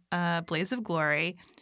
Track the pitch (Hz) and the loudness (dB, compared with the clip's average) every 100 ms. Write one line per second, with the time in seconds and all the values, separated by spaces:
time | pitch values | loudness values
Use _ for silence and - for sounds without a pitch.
0 | - 175 175 170 170 160 185 247 214 170 | -4 -2 0 0 0 -2 -2 -2 -2 0
1 | 151 147 170 175 - - | 2 2 0 -4 -14 -20